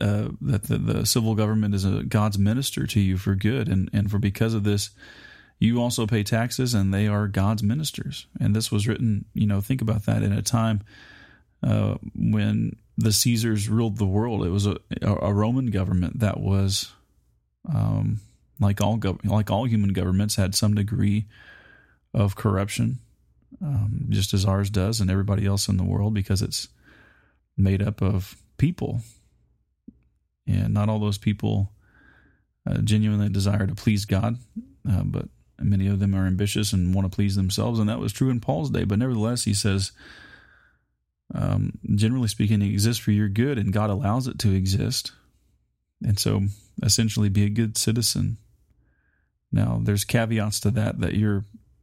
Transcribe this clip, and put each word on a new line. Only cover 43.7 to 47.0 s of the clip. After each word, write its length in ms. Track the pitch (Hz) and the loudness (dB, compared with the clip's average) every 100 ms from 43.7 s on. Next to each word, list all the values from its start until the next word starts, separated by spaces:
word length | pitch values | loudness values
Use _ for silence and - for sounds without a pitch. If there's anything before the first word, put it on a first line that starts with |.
God 180 | 104 107 | 0 0
allows 380 | 101 101 123 127 | 0 0 0 -2
it 100 | - | 0
to 140 | 107 | 2
exist. 560 | 95 95 98 104 127 - - _ _ _ _ _ _ _ - | 2 2 0 0 -2 -6 -16 _ _ _ _ _ _ _ -8
And 160 | 113 101 | -2 0
so, 220 | 107 101 98 - _ - | 2 0 0 -4 _ -4
essentially, 440 | - - | 0 2